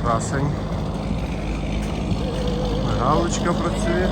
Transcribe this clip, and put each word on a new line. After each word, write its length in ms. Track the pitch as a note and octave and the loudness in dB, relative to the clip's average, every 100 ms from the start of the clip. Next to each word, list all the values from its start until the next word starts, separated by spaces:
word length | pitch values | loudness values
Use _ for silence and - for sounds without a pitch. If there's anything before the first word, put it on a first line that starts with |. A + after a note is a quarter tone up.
Красень. 480 | A#2 A2+ - C3+ D3 D3 - - - - - - - - - - G1+ G#1 G#1 G#1 G#1 G#1 - - - - - - - | 2 0 2 0 0 0 -2 -2 -2 -2 -2 -2 -2 -2 -2 -2 -2 -2 -2 -2 -2 0 -2 0 0 0 0 0 0
Мигалочка 680 | G#2+ B2 D#3 E3+ - F#3+ | 2 4 4 2 0 0
працює. 540 | F3 - - - F3+ F#3 | 2 0 0 2 2 2